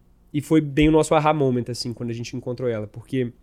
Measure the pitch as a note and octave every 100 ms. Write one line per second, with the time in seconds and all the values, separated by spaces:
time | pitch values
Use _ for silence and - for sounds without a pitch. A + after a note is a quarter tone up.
0 | _ _ _ D3 C3+ D#3+ D3+ C3+ D3+ D#3
1 | D3+ D#3+ D3+ D#3 C3+ B2 A#2+ A#2+ B2 A#2
2 | A#2+ A#2 A#2 B2+ B2+ A#2+ B2+ A2 G#2+ -
3 | - C3 A#2+ -